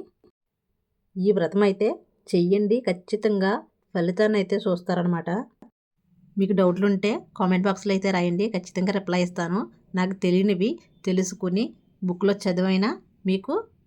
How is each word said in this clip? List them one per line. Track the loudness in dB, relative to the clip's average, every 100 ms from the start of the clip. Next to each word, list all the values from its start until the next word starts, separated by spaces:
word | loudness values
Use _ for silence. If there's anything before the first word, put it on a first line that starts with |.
| -4 _ _ _ _ _ _ _ _ _ _ -2
ఈ | 2
వ్రతం | 2 2 2
అయితే | 2 2 -2 -2 -10 _ -2
చెయ్యండి, | 2 4 2 2 0
ఖచ్చితంగా | 0 -6 -4 -4 0 0 0 -2 -6 _ _
ఫలితాన్ని | -4 -2 2 2 2
అయితే | 0 -2
చూస్తారనమాట. | -2 -2 -2 -2 0 -2 -2 -4 -6 _ -20 _ _ _ _ _ _ -2
మీకు | 0
డౌట్లు | 4 4 4 2
ఉంటే | 2 0 -4 -8
కామెంట్ | -2 2 2 2
బాక్స్‌లో | -2 -2
అయితే | 0 0
రాయండి, | 0 0 0 -2
ఖచ్చితంగా | -4 -6 -4 -2
రిప్లై | -2 -2 0
ఇస్తాను. | -2 -2 -4 -4 -4 -12 _
నాకు | -4 -2
తెలియనివి | -2 2 2 2 2 0 -4 -10 _
తెలుసుకుని | -4 -2 -2 -4 -4 -2 -4 -8 _ _
బుక్లో | -6 -2 0
చదివైనా | 0 -2 0 0 2 0 -4 -12 _ -2
మీకు | -2 -2 -6 -6 _